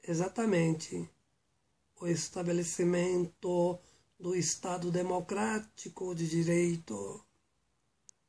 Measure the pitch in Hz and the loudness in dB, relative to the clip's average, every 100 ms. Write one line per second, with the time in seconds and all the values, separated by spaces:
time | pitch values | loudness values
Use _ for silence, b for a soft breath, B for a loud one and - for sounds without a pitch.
0 | - 165 185 - 226 175 165 160 - 175 | -4 -2 -2 0 2 4 4 2 -4 -8
1 | 170 _ _ _ _ _ _ _ _ - | -8 _ _ _ _ _ _ _ _ -6
2 | 175 160 - 185 175 175 170 - 175 175 | -2 -2 -2 -4 0 0 0 0 2 4
3 | 180 180 170 - 180 175 175 175 b b | 2 2 0 -4 0 2 2 0 b b
4 | b - 175 180 160 - 185 180 175 175 | b -8 -2 0 0 -2 -4 -4 -2 0
5 | 185 180 175 202 220 220 214 - - - | 0 -2 -2 -2 0 -2 -6 -14 -14 -10
6 | 185 165 165 165 165 170 175 170 - 208 | -6 -4 0 2 2 4 2 0 -6 -8
7 | 101 196 - _ _ _ _ _ _ _ | -8 -10 -16 _ _ _ _ _ _ _
8 | - - | -20 -20